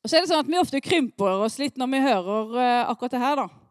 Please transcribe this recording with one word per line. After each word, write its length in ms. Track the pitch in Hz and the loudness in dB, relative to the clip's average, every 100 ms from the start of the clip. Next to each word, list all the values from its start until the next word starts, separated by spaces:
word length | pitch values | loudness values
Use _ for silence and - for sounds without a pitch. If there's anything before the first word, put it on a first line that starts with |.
Og 80 | 214 | 2
så 80 | 320 | 2
er 80 | |
det 60 | 359 | 2
sånn 100 | 320 | 0
at 80 | 277 | 0
vi 80 | 349 | 0
ofte 220 | 349 277 | 0 -2
krymper 640 | - 339 247 - 196 190 | 0 0 0 0 0 0
oss 140 | 220 - | -2 -2
litt 160 | 285 - | -6 -4
når 120 | 254 | -2
vi 100 | 269 | 0
hører, 520 | 269 214 180 214 220 233 | 2 2 0 -4 -2 0
eh, 320 | 247 240 240 | 2 2 0
akkurat 240 | 233 247 | -4 -4
det 80 | 254 | -2
her, 140 | 247 285 | -2 -2
da. 120 | 196 - _ | -4 -10 _